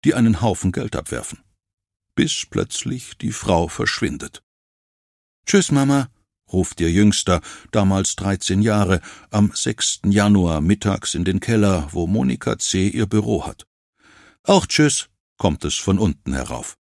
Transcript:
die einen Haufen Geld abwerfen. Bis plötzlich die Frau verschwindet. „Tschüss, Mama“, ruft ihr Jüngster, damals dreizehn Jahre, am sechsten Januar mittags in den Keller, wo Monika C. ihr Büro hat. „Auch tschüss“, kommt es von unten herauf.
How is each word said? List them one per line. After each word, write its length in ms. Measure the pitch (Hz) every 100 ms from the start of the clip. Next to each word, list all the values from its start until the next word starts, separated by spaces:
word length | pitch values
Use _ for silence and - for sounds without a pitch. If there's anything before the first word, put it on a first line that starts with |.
die 120 | - 123
einen 260 | 113 98
Haufen 300 | 117 90 92
Geld 240 | - - 65
abwerfen. 440 | - 60 - - _ _ _ _ _ _ _ -
Bis 320 | 147 - -
plötzlich 720 | - - - 120 123 - -
die 120 | -
Frau 360 | 107 - 85 85
verschwindet. 720 | - - - - - - - _ _ _ _ _ _ _ _ _ _ -
„Tschüss, 260 | 202 180
Mama“, 380 | 143 139 139 131 _ _ _ _
ruft 300 | 92 87 -
ihr 100 | 85
Jüngster, 500 | 87 104 - - 87 - - -
damals 460 | 110 98 95 95 -
dreizehn 480 | 95 95 - 95
Jahre, 360 | 113 104 92 90 - - -
am 220 | 107 101
sechsten 580 | - 127 - - - -
Januar 480 | 101 104 101 87 78
mittags 540 | 80 104 104 98 -
in 100 | -
den 160 | 90 95
Keller, 480 | - 113 101 92 73
wo 160 | 82 85
Monika 500 | 107 65 - - 110
C. 300 | - 95 95
ihr 180 | - 101
Büro 400 | 107 104 101 -
hat. 220 | - - _ _ _ _ - - _
„Auch 240 | - 196 -
tschüss“, 440 | - 151 - - _ _ _
kommt 260 | 98 78 78
es 100 | -
von 240 | - 98
unten 340 | 101 71 65
herauf. 460 | 67 62 60 - - _